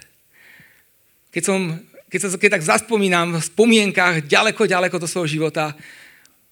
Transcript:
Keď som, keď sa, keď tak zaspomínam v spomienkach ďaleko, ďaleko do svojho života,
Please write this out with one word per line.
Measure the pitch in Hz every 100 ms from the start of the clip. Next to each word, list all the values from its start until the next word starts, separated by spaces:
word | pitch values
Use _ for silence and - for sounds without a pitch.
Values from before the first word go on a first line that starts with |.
| - _ _ _ _ - _ _ _ _ _ _ _
Keď | 175
som, | 180 190 175 165 - - _
keď | 185
sa, | 196 185
keď | 202 202
tak | 156
zaspomínam | 214 - 220 196 175 170 165
v |
spomienkach | - - 233 226 202 190 180 165
ďaleko, | 143 196 214 - 202
ďaleko | 185 180 180
do | 165
svojho | 185 156 151
života, | 156 160 151 147 - - - _ _ _ _